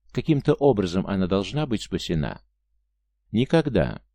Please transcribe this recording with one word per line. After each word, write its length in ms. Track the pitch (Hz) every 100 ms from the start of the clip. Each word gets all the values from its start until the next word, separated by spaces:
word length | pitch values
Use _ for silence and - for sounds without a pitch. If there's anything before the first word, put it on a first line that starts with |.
| _
Каким-то 420 | - 139 147 -
образом 540 | 147 143 104 92 90 -
она 180 | 95 92
должна 400 | 95 95 143 151
быть 180 | 107
спасена. 580 | - 92 - 82 64 - _ _ _ _ _ _ _ _ _
Никогда. 720 | 104 131 165 147 104 65 - -